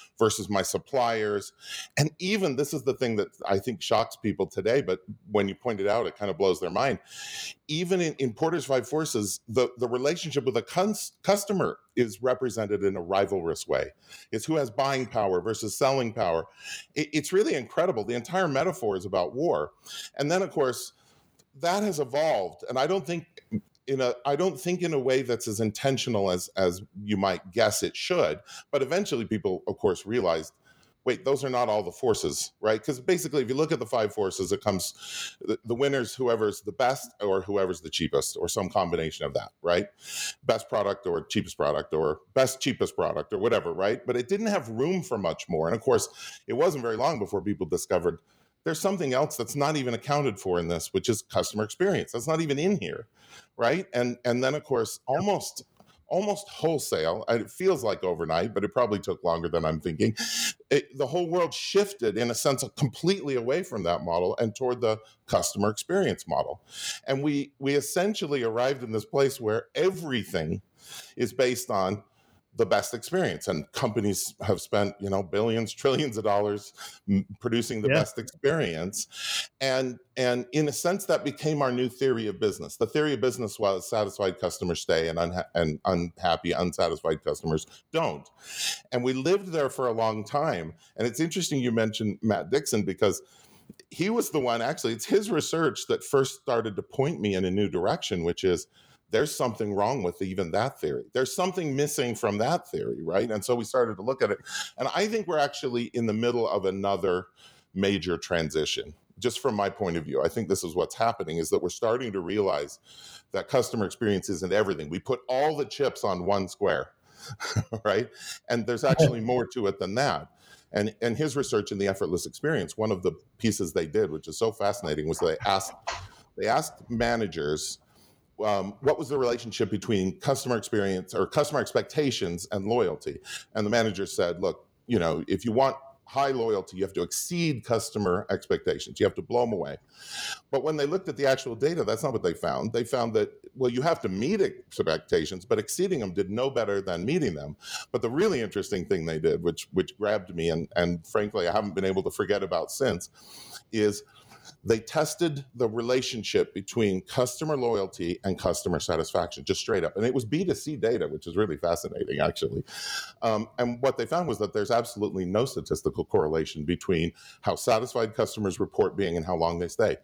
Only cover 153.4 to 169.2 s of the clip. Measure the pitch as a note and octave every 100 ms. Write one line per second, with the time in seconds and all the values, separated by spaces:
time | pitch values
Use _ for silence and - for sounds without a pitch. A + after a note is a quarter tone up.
153.4 | - - - A2 G#2 G2+ - - - -
154.4 | - - G2 A2+ - D#3 D3+ - E3+ C#3
155.4 | - A#2+ A#2 A2+ A#2 C3 B2 A#2 G2 G2+
156.4 | - - G2+ - G#2+ F#2 - - B2 -
157.4 | D#3 D3 A#2+ G#2+ F#2+ - F2 F2 G2 F2
158.4 | F#2 E2+ F#2+ E2+ - D#2+ D#2+ F#2 E2+ -
159.4 | C#2 F#2+ - G#2 D#2+ - A#2 C3 A2 D#3
160.4 | F#3 - - C#3+ A2 - - D2 - F#2+
161.4 | G#2+ D2 E2+ E2+ - - - C#2 D2+ -
162.4 | - - - - - - - - A2+ G#2+
163.4 | A2+ - B2 A#2+ C3 B2+ A#2+ E3 E3+ G#2+
164.4 | G2+ A2 G2+ A#2 A#2 G2+ G#2 F#2+ F2+ G2+
165.4 | C3+ - D2+ D#2 - - E2 G2+ D#2 D#2+
166.4 | D#2+ D#2 D2+ F2 - F2 E2+ - - -
167.4 | - F#2 - A2 B2 B2 A2 A2 A2+ -
168.4 | G2+ F2 F#2+ - G2 - F#2+ E2+